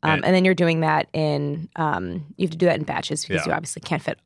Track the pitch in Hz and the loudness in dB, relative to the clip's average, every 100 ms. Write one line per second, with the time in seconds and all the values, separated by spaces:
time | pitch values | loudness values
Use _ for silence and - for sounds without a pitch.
0 | 156 156 - 185 185 175 170 165 160 156 | 0 2 4 4 4 4 2 2 2 0
1 | - - 156 143 143 147 160 - 156 117 | 0 -2 0 0 -2 -4 -8 -4 -2 -2
2 | 92 175 147 - 185 160 175 117 151 - | -4 -8 -10 -4 -4 2 2 2 -2 -4
3 | - 156 - 90 82 165 165 - - 165 | -4 -6 -2 -2 0 -2 -4 -10 -6 -4
4 | - - | -4 -8